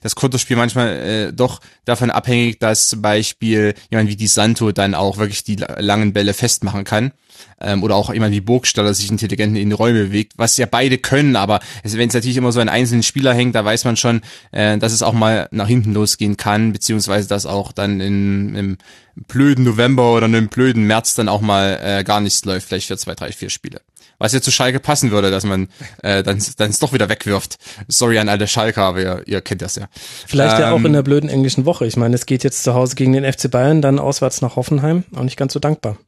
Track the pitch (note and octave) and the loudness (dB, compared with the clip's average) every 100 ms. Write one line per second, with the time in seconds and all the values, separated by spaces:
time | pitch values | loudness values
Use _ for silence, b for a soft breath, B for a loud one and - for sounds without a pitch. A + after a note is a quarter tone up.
0 | A2 - C3+ B2 - A#2 A#2+ A#2+ A#2+ D#2 | -8 -2 -2 -2 -2 0 0 0 -2 -2
1 | C#2+ A2 G2 A2+ B2+ - b b - A#2+ | -4 -4 -4 -2 -2 -2 b b -4 -2
2 | A#2+ A2 B2 A#2+ A#2+ A2 A2 A2 - A2+ | 0 -2 0 0 0 0 0 0 0 -2
3 | G#2 G#2+ A2 - A2+ A2 G#2+ G2+ B A2+ | 0 2 0 -4 0 2 2 -2 B 0
4 | G#2+ G#2 G#2+ - G#2+ A2+ A2+ G2 G2 F2 | 0 0 -2 2 2 2 0 0 0 0
5 | G2 G2 G#2 G2+ - G2+ - - G2+ G#2 | -2 -2 -4 -4 -6 -6 -6 -4 0 2
6 | G#2+ G2+ G2+ G2+ A#2+ - G2+ G2+ G2 G#2+ | 2 2 0 0 -2 -2 -2 -6 -2 -2
7 | B2+ - B B B B - G2 G#2 G2+ | -2 -6 B B B B -2 0 2 2
8 | G#2+ G#2 A2 G#2 G2 B2 - - G#2 G2+ | 2 0 0 0 2 0 2 0 0 0
9 | G2+ G#2+ A2 F#2+ G#2+ G#2+ G#2 G#2 A2+ A#2 | -2 -2 -2 -2 0 0 0 2 2 2
10 | G2 G#2 A2 - A2+ - A#2+ A#2 C3+ B2+ | 2 -2 -4 -2 -2 0 0 2 2 0
11 | - C3+ D3 A#2 G2 G#2 B B G#2+ A2 | 0 2 4 2 2 0 B B -6 -2
12 | A#2+ A#2+ A#2 B2+ B2 A#2 A2 G#2 B2+ A#2+ | 0 0 0 0 0 2 2 2 2 2
13 | A2 - C3+ A#2+ B2 A2+ G#2 A2+ B2+ A2+ | 0 0 2 2 2 0 0 0 0 0
14 | B2 A#2 B B B - G#2+ G#2+ A2+ A2+ | 0 0 B B B -2 0 2 0 0
15 | A#2 A#2 A2 A2 D#2+ G#2+ G2+ B2 A2 G#2 | 0 2 2 2 -2 -4 0 2 2 0
16 | G#2+ - G#2 G2+ - G#2+ A2+ G2+ - A2 | 0 0 -2 -2 0 2 0 -2 -2 -2
17 | G2 G2 F#2+ G2+ - G2+ G2 - G2+ G2 | 0 -2 -2 -4 -4 -6 -6 -4 -4 -2
18 | F#2+ G2+ G2+ G2 G2+ G#2 G2 F#2+ b b | -2 -2 0 -2 -2 -4 -6 -6 b b
19 | b - - B2+ C#3+ C3 B2 G#2+ A#2+ C3 | b -20 -8 2 2 4 4 4 4 4
20 | A#2+ A#2 A2+ A2+ A2 - C3 A#2+ G#2+ A2 | 4 4 4 2 2 2 2 4 2 2
21 | - - G#2+ G#2 G#2+ G2 G2 F#2+ G2 G2 | 0 -2 0 0 2 2 2 -2 -4 -4
22 | G2 G#2 G2+ - G2+ F#2 - F#2+ - F#2+ | 0 0 0 -2 -2 -6 -6 -8 -6 -10
23 | - E2+ - - G2 - - - _ _ | -10 -10 -10 -10 -10 -10 -12 -16 _ _
24 | b b A2 C3+ B2+ - B2+ C3 - D3 | b b -2 0 0 0 0 0 -2 0
25 | B2 G#2 G2 F#2+ G2+ F#2+ F#2+ B B B | 2 2 2 0 -2 -2 -4 B B B
26 | G2+ G2 F#2+ G2 G#2 - G#2+ G#2 C#3+ A#2 | -2 0 0 -2 -4 -2 -2 0 0 0
27 | G#2+ A2 - G2+ - - B B G2 - | 0 -2 -2 -2 -4 -14 B B -4 0
28 | A#2+ A2 G#2+ G2+ G#2 - A2 A2 F#2+ F2+ | 2 2 2 0 0 0 0 2 0 0
29 | F#2 F#2 - G2 - F#2 G2 - G2+ B | -2 -4 -4 -6 -4 -8 -6 -10 -10 B
30 | B B B C#3 A2+ A2 - E3+ D#3+ D3 | B B B 0 4 4 4 4 4 4
31 | C#3 C#3+ D3 C3+ C3+ C3 C3+ - A#2 A#2 | 4 2 2 0 0 2 0 0 0 0
32 | A#2 B2 - C3 C#3 - - B2 B2+ B2+ | 2 0 0 -2 0 -2 0 2 0 2
33 | C3 C3 C3+ C3 C#3 B2 C3 D#3+ C#3+ C#3 | 2 2 0 -2 0 2 4 4 4 2
34 | C#3 C#3+ C3 - B2 - B2 D3+ D3 E3+ | 0 0 -2 -2 -4 -2 -2 0 2 0
35 | F#3 - B2+ - C3+ D3 D3 D3+ A#2 G2+ | -2 -6 -6 -4 -4 -2 -2 -2 -4 -8